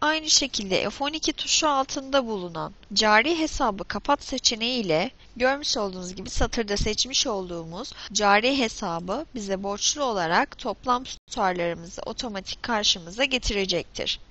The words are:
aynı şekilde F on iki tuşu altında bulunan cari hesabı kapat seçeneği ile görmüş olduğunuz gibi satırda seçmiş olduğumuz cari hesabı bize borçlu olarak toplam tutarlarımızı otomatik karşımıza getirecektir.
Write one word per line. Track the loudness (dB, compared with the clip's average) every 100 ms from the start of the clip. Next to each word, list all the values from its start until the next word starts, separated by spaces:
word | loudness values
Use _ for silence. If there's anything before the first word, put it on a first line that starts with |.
aynı | 0 0 2
şekilde | 2 2 -2 0 0 0
F | -2
on | -4
iki | -2 -4
tuşu | -4 0 2 2
altında | 2 0 -4 0 0 0
bulunan | -2 -6 -6 -8 -10 -4
cari | 2 6 6 6 2
hesabı | 0 0 0 0
kapat | -4 -4 0 0
seçeneği | 0 -2 0 0 0 0
ile | 2 2 2 -4 -16 0
görmüş | 2 2 -2 -2
olduğunuz | -2 -4 -8 -10
gibi | -6
satırda | 0 2 2 0 0
seçmiş | 2 0 0 0 0
olduğumuz | 0 -4 -8 -8 -8 -10 -12 -6
cari | 2 6 6 6 2
hesabı | 2 0 -2 -2 -2 -4 -6 -8
bize | -4 -4
borçlu | -2 -2 -2 0
olarak | 0 0 4 4 2 -2
toplam | -6 -4 0 0
tutarlarımızı | -2 -14 _ 0 0 2 0 -2 -8 -10
otomatik | -8 -6 -6 -6 -8 -8
karşımıza | -2 0 2 0 -2 -2
getirecektir. | 0 2 0 0 0 0 -2 -6 -6 -6 -8